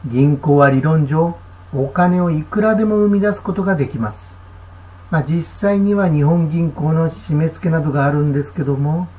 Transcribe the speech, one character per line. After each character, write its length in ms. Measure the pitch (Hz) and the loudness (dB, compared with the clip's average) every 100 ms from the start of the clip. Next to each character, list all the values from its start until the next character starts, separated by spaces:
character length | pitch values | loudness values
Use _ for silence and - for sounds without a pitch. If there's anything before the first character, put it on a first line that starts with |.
| 123 | -2
銀 300 | 123 143 143 | 2 2 2
行 220 | 151 143 | 2 4
は 100 | 139 | 4
理 140 | 135 | 4
論 240 | 156 160 139 | 2 0 2
上、 280 | 156 170 175 - - - | 0 0 -4 -16 -20 -10
お 140 | 139 135 | -4 -4
金 320 | 175 180 180 | 0 2 2
を 100 | 175 | 0
い 120 | 156 | -2
く 180 | 151 208 | -2 0
ら 140 | 214 | 2
で 100 | 208 | 2
も 120 | 214 214 | 2 2
生 180 | 208 | 2
み 60 | 202 | 2
出 120 | 208 | 0
す 100 | 196 | -2
こ 120 | - | -4
と 100 | 185 | -2
が 100 | 190 | -2
で 140 | 175 135 | 0 -2
き 100 | 113 | -4
ま 140 | 110 | -6
す。 240 | - - - - - - - - - - | -8 -20 -20 -20 -20 -20 -20 -20 -20 -4
ま 100 | 160 | -2
あ、 40 | 135 | 0
実 160 | 170 | -4
際 380 | 160 - 202 202 | -4 -4 0 2
に 140 | 202 | 2
は 160 | 202 190 | 2 2
日 140 | 147 | 2
本 260 | 143 170 160 | 2 2 0
銀 200 | 165 165 | 0 -2
行 220 | - 151 | -2 -2
の 160 | 160 160 | 0 -2
締 280 | - - 147 | -4 -4 -2
め 120 | 160 | -2
付 160 | - | -2
け 60 | 175 | -2
な 100 | 160 | 0
ど 100 | 151 | 0
が 140 | 139 | 0
あ 60 | 139 | 0
る 80 | 147 | 0
ん 140 | 147 | 0
で 100 | 139 | -2
す 100 | 143 | -4
け 120 | - | -6
ど 100 | 139 | -4
も 340 | 135 143 165 175 | -2 -2 -2 -6